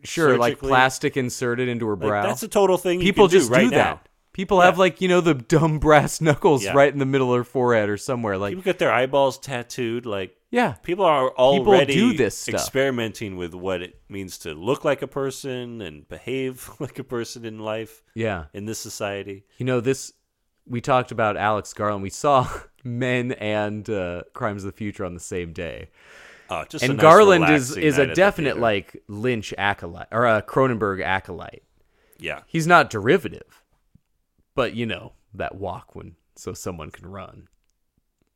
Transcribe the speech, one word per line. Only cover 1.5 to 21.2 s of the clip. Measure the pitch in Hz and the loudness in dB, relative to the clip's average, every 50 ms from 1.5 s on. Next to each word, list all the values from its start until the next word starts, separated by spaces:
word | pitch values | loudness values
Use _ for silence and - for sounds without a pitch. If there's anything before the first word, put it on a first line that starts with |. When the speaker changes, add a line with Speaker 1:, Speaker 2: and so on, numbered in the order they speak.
| 120 123 127 | -2 -2 -2
Speaker 1:
into | 123 120 117 117 | -4 -4 -4 -2
her | 107 104 | -4 -4
Speaker 2:
Like, | 95 104 | -2 -2
Speaker 1:
brow. | 104 104 101 104 | -2 0 0 0
Speaker 2:
that's | - - - 226 | -2 -2 -4 -6
a | |
total | 208 - 214 196 185 185 | -2 2 2 4 4 4
thing | 170 - 185 175 180 | 2 2 0 0 2
you | 175 | 2
Speaker 1:
People | 196 190 220 202 | 2 6 6 6
Speaker 2:
can | 170 175 | 8 8
do | 190 | 6
Speaker 1:
just | 139 107 | 4 6
Speaker 2:
right | 123 170 220 | 4 4 4
Speaker 1:
do | 254 | 6
Speaker 2:
now. | - 127 101 - - | 4 4 2 2 0
Speaker 1:
that. | - _ _ _ _ _ _ | -6 _ _ _ _ _ _
People | - - 190 - 208 180 | -10 -8 -2 2 4 8
Speaker 2:
Yeah. | 175 | 8
Speaker 1:
have, | 180 180 | 8 8
like, | 175 190 180 - - | 6 4 2 2 0
you | 185 180 | 2 2
know, | 180 180 | 4 4
the | 165 170 151 | 4 4 2
dumb | 131 117 - 156 147 165 160 156 147 | 0 0 2 2 4 4 4 2 2
brass | - 156 151 147 143 143 - - | 4 6 6 6 6 4 -2 -2
knuckles | 156 160 143 - - 180 147 123 101 | 2 2 2 4 4 4 4 4 2
Speaker 2:
Yeah. | 95 87 | 2 4
Speaker 1:
right | 139 143 143 139 | 6 6 4 4
in | 143 | 0
the | 135 | -2
middle | 135 135 135 131 123 123 | 0 2 2 2 2 2
of | |
their | 123 120 | 0 0
forehead | - - 131 123 123 117 110 104 101 | -2 -2 0 2 4 4 2 2 0
or | 104 | -2
somewhere. | 98 - - 131 120 113 107 98 | -4 -4 -6 -4 -4 -2 -2 -2
Like, | 95 101 101 | -2 -2 -4
Speaker 2:
People | - 190 180 | -4 -4 -2
get | 196 175 - | -2 -2 0
their | 175 131 113 | 2 2 2
eyeballs | 120 127 135 143 139 139 135 127 | 2 2 2 2 2 2 2 0
tattooed. | - - 135 135 120 120 - - - 123 113 117 120 120 | -4 -10 -10 -8 -8 -8 -10 -8 -6 -6 -4 -4 -6 -6
Like, | 117 101 98 95 92 _ _ _ - | -6 -6 -6 -8 -8 _ _ _ -4
Speaker 1:
yeah. | 240 240 247 175 113 - - | -2 0 0 -2 -4 -6 -8
Speaker 2:
people | - 180 202 190 | -6 -2 0 2
are | 165 151 135 131 131 | 2 4 4 2 0
Speaker 1:
People | - - 127 | 2 4 4
Speaker 2:
already | 135 143 139 123 208 - - 143 139 139 | 4 4 4 6 6 6 6 6 4 4
Speaker 1:
do | 170 220 254 208 | 4 4 2 4
this | 143 120 98 - | 2 0 0 -2
stuff. | - - - 113 | -6 -8 -6 -4
Speaker 2:
experimenting | 95 - - - 131 135 139 131 120 113 110 98 - 117 98 92 | -4 -4 -2 0 0 0 0 0 -2 -4 -4 -6 -8 -10 -10 -8
with | 90 90 85 87 | -8 -8 -8 -10
what | 90 87 95 92 87 | -8 -6 -4 -4 -4
it | 90 87 - - _ | -6 -10 -14 -20 _
means | - 104 98 98 90 - - | -14 -12 -12 -12 -12 -12 -14
to | - 87 76 | -12 -12 -12
look | 78 90 113 147 - - | -8 -4 -4 -4 -2 -2
like | 151 135 - | -4 -4 -4
a | 143 | -6
person | 131 - 139 135 135 127 - - 135 127 123 123 120 117 113 | -10 -8 -6 -6 -8 -8 -10 -10 -10 -10 -10 -10 -12 -12 -12
and | 98 80 76 76 73 | -12 -12 -14 -16 -18
behave | - 85 78 - 117 131 135 131 131 127 123 - - - | -18 -18 -14 -10 -8 -6 -4 -4 -6 -8 -10 -16 -18 -14
<laughs> | - | -12
like | 151 120 - - | -12 -12 -12 -14
a | 127 | -12
person | - 127 120 113 - - 123 117 | -8 -8 -8 -8 -8 -10 -12 -12
in | 113 110 107 | -12 -12 -10
life. | 107 110 110 113 110 107 - _ _ _ - | -8 -6 -6 -6 -8 -10 -14 _ _ _ -10
Speaker 1:
Yeah. | 113 113 107 98 87 80 - - | -6 -4 -4 -4 -6 -8 -12 -14
Speaker 2:
In | 98 101 | -12 -10
this | 110 107 - | -8 -8 -10
society. | - 110 - - 110 101 101 98 95 101 98 95 - _ _ | -10 -12 -10 -8 -6 -6 -6 -6 -8 -10 -14 -16 -16 _ _
Speaker 1:
You | - 123 | -8 -4
know, | 127 127 123 | -2 -2 0
this, | 110 131 135 - - - - _ _ _ _ _ _ _ _ _ _ | 0 -2 -2 -4 -6 -16 -20 _ _ _ _ _ _ _ _ _ _
we | - 123 120 | -10 -10 -6
talked | - 147 131 127 123 - | -2 0 2 2 0 -2
about | 120 107 | -2 -2